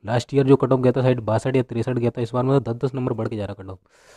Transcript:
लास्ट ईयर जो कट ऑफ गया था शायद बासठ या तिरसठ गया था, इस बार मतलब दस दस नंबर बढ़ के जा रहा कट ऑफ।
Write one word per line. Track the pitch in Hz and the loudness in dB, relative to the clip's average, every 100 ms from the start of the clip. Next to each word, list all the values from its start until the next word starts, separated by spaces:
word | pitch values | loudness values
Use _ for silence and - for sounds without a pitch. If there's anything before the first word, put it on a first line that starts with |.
लास्ट | 113 120 - | -2 -4 0
ईयर | 139 135 | 0 6
जो | 135 | 4
कट | 127 | 4
ऑफ | 131 | 2
गया | 127 | 2
था | 127 | 2
शायद | 127 123 | 2 0
बासठ | 107 110 135 131 | 0 0 0 0
या | |
तिरसठ | 123 117 117 | -2 -4 -2
गया | 127 117 | 0 -2
था, | - | -2
इस | 113 | -4
बार | 123 | -2
मतलब | 127 139 | 2 0
दस | 117 117 | 0 -4
दस | 139 | -4
नंबर | 131 127 | -4 -4
बढ़ | 113 110 | -4 -6
के | 107 | -6
जा | |
रहा | 98 | -8
कट | 101 95 | -10 -14
ऑफ। | 95 _ _ _ | -18 _ _ _